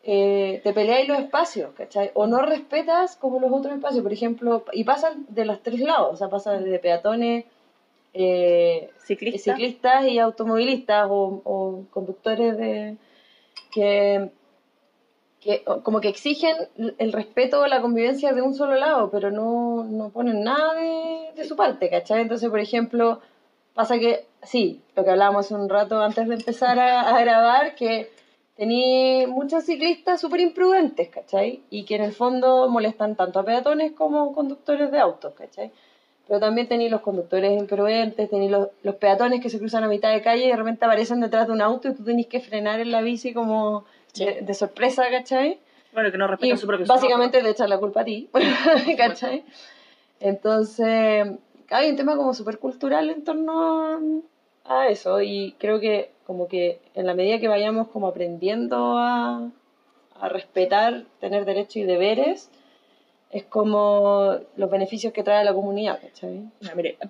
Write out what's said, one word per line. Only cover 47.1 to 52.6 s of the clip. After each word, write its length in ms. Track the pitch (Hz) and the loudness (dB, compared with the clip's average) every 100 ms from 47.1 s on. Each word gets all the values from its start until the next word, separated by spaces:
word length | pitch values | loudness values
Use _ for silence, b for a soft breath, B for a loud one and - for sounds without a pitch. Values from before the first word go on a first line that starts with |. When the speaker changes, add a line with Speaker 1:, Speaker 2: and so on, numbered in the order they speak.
| 240 247 254 | 2 4 2
Speaker 2:
semáforo. 40 | |
Speaker 1:
te 80 | 226 | 2
echan 180 | 214 208 | 0 0
la 100 | 196 | 0
culpa 240 | 202 214 | 0 -2
a 20 | |
ti, 260 | 226 214 269 | -4 -6 -2
<laughs> 640 | 254 - 247 302 302 269 254 | 0 2 2 4 4 2 2
¿cachai? 460 | 240 - 247 269 - B B B B B B _ | 0 0 -6 -6 -10 B B B B B B _
Entonces, 1040 | 202 196 214 220 220 - 226 226 220 214 202 190 _ _ _ | -2 0 0 0 0 0 0 2 4 2 0 -4 _ _ _
hay 200 | 247 302 | 0 2
un 60 | 277 | 2
tema 200 | 277 294 | 0 0
como 160 | 269 | 0
súper 280 | 254 214 214 | -2 -6 -6